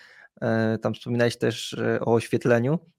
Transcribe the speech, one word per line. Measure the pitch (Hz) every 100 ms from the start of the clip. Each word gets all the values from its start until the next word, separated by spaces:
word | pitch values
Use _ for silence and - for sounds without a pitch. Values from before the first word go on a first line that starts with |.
| - - - -
E, | 120 113 110 110
tam | 110
wspominałeś | 110 - 120 120 -
też, | 120 113 -
e, | 123 113 113
o | 113
oświetleniu, | 117 - 120 131 117 123 165 -